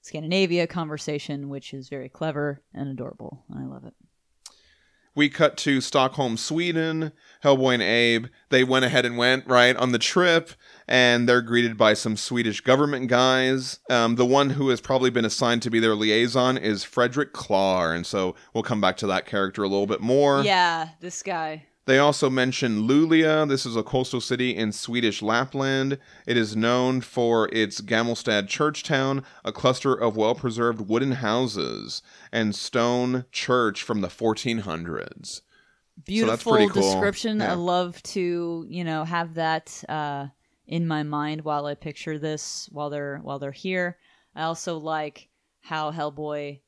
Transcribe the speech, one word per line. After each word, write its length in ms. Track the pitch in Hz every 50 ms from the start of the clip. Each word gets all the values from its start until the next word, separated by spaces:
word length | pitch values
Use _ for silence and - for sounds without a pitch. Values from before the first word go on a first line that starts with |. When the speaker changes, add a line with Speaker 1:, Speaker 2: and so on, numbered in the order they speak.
Speaker 1:
Scandinavia 640 | _ - - 156 156 156 180 190 190 175 170 175 170
conversation, 800 | 170 - 180 165 151 151 147 - - 151 147 - - 147 139 143 139
which 240 | 139 139 - - -
is 160 | 139 127 -
very 180 | 143 139 127
clever 540 | 131 _ - 165 160 147 147 147 147 139 139 _ _ -
and 140 | - 139
adorable. 560 | 139 135 - 127 - - - - - - 131 _ _ -
I 120 | 135 131
love 180 | 131 139 - 139
it. 100 | - _ _ _ _ _ _ _ _ _ _ _ - _ _ _ _ _ _ _ _ _ _ _ _ _
Speaker 2:
We 140 | 143 147 143
cut 280 | - - 160 143 -
to 240 | - - 151 139 131
Stockholm, 560 | 123 - - 147 131 131 - - 135 123 113
Sweden. 760 | 110 - - 156 165 175 175 165 160 160 160 160 160 160 151 - _ _ _ _ _ -
Hellboy 300 | 143 139 131 131 131 123
and 100 | 120 104
Abe, 440 | 92 113 117 120 117 117 113 117 123 _ _ _ _
they 140 | - 131 131
went 220 | 127 131 131 131
ahead 180 | 123 117 156 156
and 140 | 120 120
went, 300 | 120 120 123 131 135 -
right, 280 | - 127 123 120 123 127
on 160 | - 127 127
the 60 | 120 117
trip, 520 | 117 - - 185 180 180 165 165 165 - - _ _ - - - _
and 400 | - 123 127 127 123 120 120 120
they're 140 | 120 123 123
greeted 360 | 117 113 117 120 120 117 113
by 160 | 104 117 107 127
some 220 | - - 120 110
Swedish 440 | 107 - - 127 120 113 110 101 -
government 480 | - 127 127 135 147 147 143 127 131 117
guys. 680 | 123 123 127 131 131 131 131 131 131 131 127 131 - - _ -
Um, 260 | 127 120 117 117 117
the 100 | 120 127
one 260 | 123 131 139 143 135
who 180 | 131 139 139 135
has 100 | 123 113
probably 280 | - - 135 131 127 127
been 160 | 120 123 113
assigned 360 | 110 - - 131 117 120 117 113
to 60 | 120
be 100 | 113 113
their 160 | 113 113 110
liaison 640 | 104 110 107 107 110 120 120 117 131 123 127 127
is 260 | - - 110 107 95 -
Frederick 500 | - - 131 123 127 123 143 147 - -
Klar, 600 | - - - 107 95 98 95 92 92 87 80 82
and 100 | 85 87
so 300 | - - 101 92 90 90 - - _ _
we'll 100 | 113 110
come 160 | - 117 104
back 160 | 101 92 92
to 100 | - 107
that 180 | 101 92 92 -
character 380 | - - 101 98 95 - - 101
a 40 |
little 200 | 98 98 98 101
bit 140 | 101 107 -
more. 400 | 98 117 127 139 143 143 139 139 139
Speaker 1:
Yeah, 460 | 202 190 185 180 170 165 165 160 160 160 _
this 200 | 170 180 - - -
guy. 420 | 190 180 165 160 156 156 156 - _ _ _ _
Speaker 2:
They 140 | - 131 135
also 300 | 143 147 143 - 151 135
mention 560 | 131 131 127 131 127 - 139 120 110 104 107
Luleå. 600 | 117 135 147 160 160 165 160 160 156 156 156 151
This 180 | 147 135 131 -
is 120 | 127 113
a 60 | 113 107
coastal 360 | - - 127 131 - - 123
city 340 | - - 127 123 127 127 110
in 200 | 87 113 107 107
Swedish 480 | - - - 117 120 117 110 98 -
Lapland. 760 | 107 107 113 120 135 135 - 139 135 135 135 135 135 135 139 135 _ _ - - _
It 100 | - 120
is 180 | 120 113 104 110
known 460 | 110 110 117 123 127 127 127 131 131
for 480 | 117 - - 127 120 117 117 113 107 - -
its 260 | 110 110 98 98 -
Gammelstad 680 | 104 101 113 110 117 120 117 - - 123 110 104 101 98
church 340 | - - 151 151 147 - -
town, 400 | - 156 135 135 135 135 139 131 - - - _
a 80 | - -
cluster 400 | - - 127 131 - - 139 131
of 240 | - 117 117 104
well-preserved 640 | 110 107 110 123 - - 123 110 113 120 120 117 113 107 95
wooden 240 | 110 120 135 139 127
houses, 880 | 131 123 104 110 123 131 120 101 98 73 62 55 50 52 60 - - _ _ - - - -
and 240 | - 117 110 107 101
stone 680 | - - - - 123 117 120 123 123 123 123 127 127 127 _
church 520 | - - - - 127 127 120 107 98 - -
from 180 | - 113 104
the 80 | 95 90
fourteen 480 | - - 113 113 110 107 - 117 117 113
hundreds. 760 | 95 98 80 82 85 85 80 50 50 - - - - - -
So 60 | - _ _ _ _ _ _ _ _ _ _ _
that's 100 | - - - 190 220 226 220 226 233 -
Speaker 1:
Beautiful 80 | 233 -
Speaker 2:
pretty 140 | 214 208 - -
cool. 80 | 196 196 196
Speaker 1:
description. 480 | 190 190 196 202 196 - - 226 214 214
Speaker 2:
Yeah. 140 | - - 180
Speaker 1:
I 20 |
love 480 | 175 175 180 175 180 180 175 170 - _
to, 600 | - - 202 180 175 175 170 170 170 170 165 160 -
you 140 | - 180 175
know, 220 | 165 160 156 156
have 300 | 160 175 170 170 165 160
that, 460 | 165 160 160 160 160 - - - - -
uh, 400 | - - 156 151 147 143 139 139 139 _ _ _ _ _ _ _
in 180 | - 156 170 170
my 160 | 165 156 151 147
mind 420 | 147 151 147 147 151 156 156 151
while 200 | 156 147 147 143
I 80 | 147 143
picture 440 | _ - 156 147 - - 165 156 151
this, 480 | 147 156 156 147 - - - - - -
while 200 | - 143 147 147
they're, 300 | 147 147 143 143 139 147 -
while 160 | - 139 135
they're 120 | 139 139
here. 460 | 135 - - 185 185 185 180 175 175 _ _ _ _ _ _ _ _
I 80 | 147 160
also 340 | 165 165 160 - 180 170
like 520 | 160 151 160 160 156 151 151 _ - _ _ _ _ _ _ _ _
how 320 | _ - 160 156 156 151 160
Hellboy 680 | 165 151 151 143 143 151 151 147 147 147 147 143 139 _